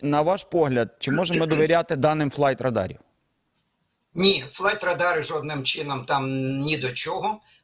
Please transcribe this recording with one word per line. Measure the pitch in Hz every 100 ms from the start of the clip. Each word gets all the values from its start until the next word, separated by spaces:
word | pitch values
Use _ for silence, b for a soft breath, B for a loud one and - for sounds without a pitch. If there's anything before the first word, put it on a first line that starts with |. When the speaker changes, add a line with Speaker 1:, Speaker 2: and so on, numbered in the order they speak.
Speaker 1:
на | 147 147
ваш | 156 202
погляд, | - 175 147 127 113 -
чи | 135
можемо | 151 175 165
ми | 160
довіряти | 151 156 170 165 151
даним | 151 156 143
флайт-радарів? | 143 143 123 127 110 92 - _ _ _ _ _ - _ _ _ _ _ 165
Speaker 2:
Ні, | 196 160 -
флайт-радари | - 196 208 180 175 175 -
жодним | 160 156 147 143
чином | 127 160 143 131 127
там | 143 131 135 131 135
ні | 147 147
до | 127
чого, | 127 160 180 202 214 b b